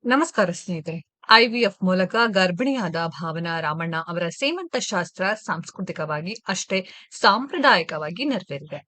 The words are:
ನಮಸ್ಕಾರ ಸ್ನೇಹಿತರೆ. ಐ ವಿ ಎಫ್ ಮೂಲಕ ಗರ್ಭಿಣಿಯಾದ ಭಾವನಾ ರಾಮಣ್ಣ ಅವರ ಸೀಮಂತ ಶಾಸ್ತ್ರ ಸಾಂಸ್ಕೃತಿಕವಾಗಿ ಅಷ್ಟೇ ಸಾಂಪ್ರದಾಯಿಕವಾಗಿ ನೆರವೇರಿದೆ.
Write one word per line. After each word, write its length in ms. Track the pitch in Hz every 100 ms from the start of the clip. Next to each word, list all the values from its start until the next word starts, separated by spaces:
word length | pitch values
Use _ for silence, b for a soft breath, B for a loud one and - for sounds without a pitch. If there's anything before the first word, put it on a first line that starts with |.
| 240
ನಮಸ್ಕಾರ 400 | 262 320 - 185 175
ಸ್ನೇಹಿತರೆ. 400 | - 165 156 165 - _ - 226
ಐ 100 | 247
ವಿ 140 | 233 233
ಎಫ್ 120 | - 185
ಮೂಲಕ 280 | 185 185 220 233 190
ಗರ್ಭಿಣಿಯಾದ 600 | 185 175 262 262 180 165 165 156
ಭಾವನಾ 380 | 165 160 170 165
ರಾಮಣ್ಣ 360 | 156 160 170 165 160
ಅವರ 180 | 175 170 -
ಸೀಮಂತ 380 | 277 349 349 311 -
ಶಾಸ್ತ್ರ 440 | 190 170 - 190 214 -
ಸಾಂಸ್ಕೃತಿಕವಾಗಿ 880 | 165 - - 180 170 151 151 170 226 -
ಅಷ್ಟೇ 320 | 185 - 190 185 B B -
ಸಾಂಪ್ರದಾಯಿಕವಾಗಿ 1000 | 214 208 277 349 285 320 160 156 151 175
ನೆರವೇರಿದೆ. 580 | 285 226 - 139 156 -